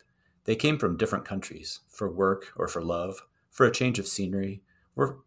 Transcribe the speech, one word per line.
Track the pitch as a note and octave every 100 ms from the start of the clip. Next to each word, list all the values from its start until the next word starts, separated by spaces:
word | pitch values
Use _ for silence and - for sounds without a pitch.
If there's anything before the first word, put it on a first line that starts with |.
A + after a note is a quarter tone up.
| _ _ _ _
They | - A2
came | D3+ D3
from | G2 E2+
different | A2 F#2+
countries, | - G2 - - - - -
for | - G2+
work | E2+ F#2+ - - -
or | -
for | F2
love, | E2+ E2+ F#2 F#2+ - _ _
for | - A#2+
a |
change | - B2+ A#2+
of | F#2+
scenery, | - F#2 G2 G2 G2 - _ _ -
or | C3+ -